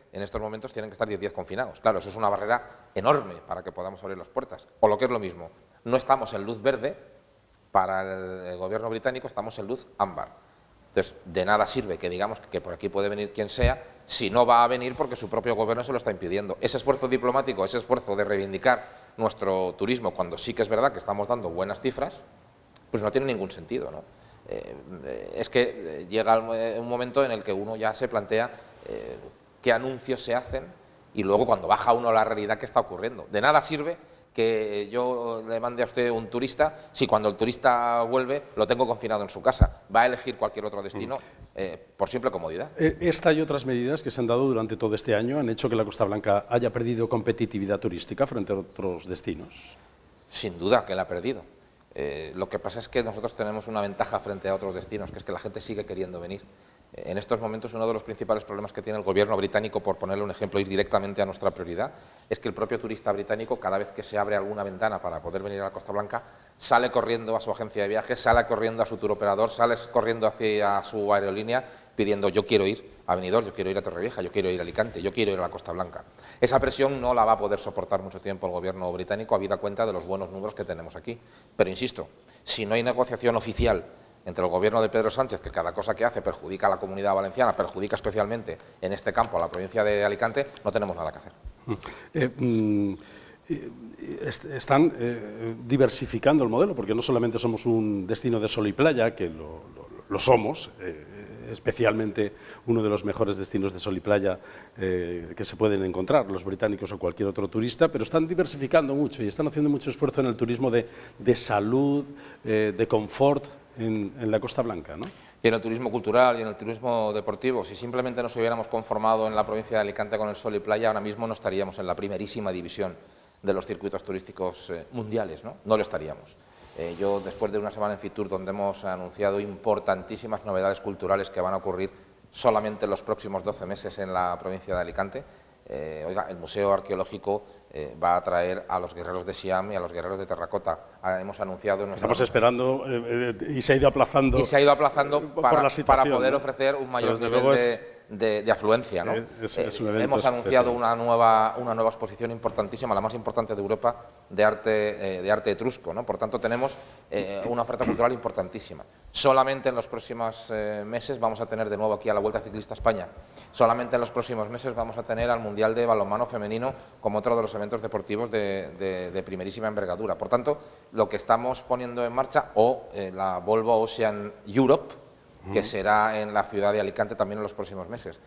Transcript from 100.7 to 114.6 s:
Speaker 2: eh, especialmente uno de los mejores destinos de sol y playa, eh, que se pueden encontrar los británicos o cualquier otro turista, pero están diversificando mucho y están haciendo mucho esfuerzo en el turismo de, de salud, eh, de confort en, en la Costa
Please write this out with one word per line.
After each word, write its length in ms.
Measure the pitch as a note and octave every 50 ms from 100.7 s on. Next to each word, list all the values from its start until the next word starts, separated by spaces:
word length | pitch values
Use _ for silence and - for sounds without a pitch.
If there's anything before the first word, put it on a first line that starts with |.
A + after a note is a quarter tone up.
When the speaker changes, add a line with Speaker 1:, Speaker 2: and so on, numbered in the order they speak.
| - -
Speaker 2:
eh, 720 | F#2 F2+ D#2+ D2+ D2 - - G2+ - G#2 A2+ A#2 A#2 A#2
especialmente 800 | A2+ - - A#2 - - A#2 G#2+ G#2+ A2 A2 G#2 G2 A2+ G#2 G2 - - - - - - -
uno 140 | A#2 A#2 A2+
de 80 | G#2+ G#2
los 140 | G#2 G2 F#2+
mejores 320 | G#2 F#2+ - A2 G2 G2
destinos 380 | F#2+ F#2+ - - G2 F#2+ G2 F2+
de 60 | F2
sol 160 | - G#2 F#2+
y 20 | F2+
playa, 400 | - G#2 G#2 G2+ F#2+ F#2+ F2+ - - - - - - - -
eh, 560 | - F#2+ F#2 F2+ F2+ F2 E2+ F2 E2+ E2+ E2 E2+
que 80 | - G2+
se 100 | - -
pueden 280 | F2 A2 G#2+ G2+ G2 F#2+
encontrar 460 | F#2 E2+ F2+ F2+ - C#3 C#3+ A2 F#2+
los 120 | F#2+ F2+ F2
británicos 480 | F#2+ G2 F#2 A#2 G#2 G2+ F#2 G2+ F2+
o 60 | G#2
cualquier 300 | F2+ F#2 F2 E2+ - G#2 G2
otro 180 | F#2 G#2+ G2
turista, 420 | F#2 - A2 A2+ A#2+ - - E3 D#3
pero 140 | - G#2+ A2
están 240 | - - D#3+ E3
diversificando 680 | D#3+ F3+ D#3+ F3 C#3+ D3 C#3 C3+ B2+ F3+ E3 D3 C3+ C#3
mucho 280 | C#3+ D3 - - - A2+
y 40 |
están 200 | G2+ - - D3+
haciendo 220 | D3 D3 D3+ D3 D3
mucho 200 | C#3+ B2 - C#3+
esfuerzo 320 | A#2+ - D3+ C3 - D3
en 60 | C3
el 80 | B2 A2+
turismo 360 | - B2 A#2+ A#2+ A#2 C3+ B2
de, 160 | A2+ A#2 A2+ - - - - - - -
de 160 | G2 A#2+ A#2
salud, 720 | - - - A2 G2+ G2+ G#2+ B2 C3+ C#3+ C#3+ C#3+ C#3+ C#3 C#3 C#3+ - - - - - -
eh, 280 | A2+ A2 G#2+ G#2+ G#2+ F#2+
de 120 | F#2 A2+
confort 600 | - A#2+ A2 G#2+ G2 - - C3+ C#3+ C#3+ C#3 - - - - - - -
en, 360 | A#2+ A2+ A2+ A2 G#2+ G2+ F#2+ - C3+
en 120 | A#2 A2
la 80 | A2 G#2
Costa 220 | - A#2 - C3+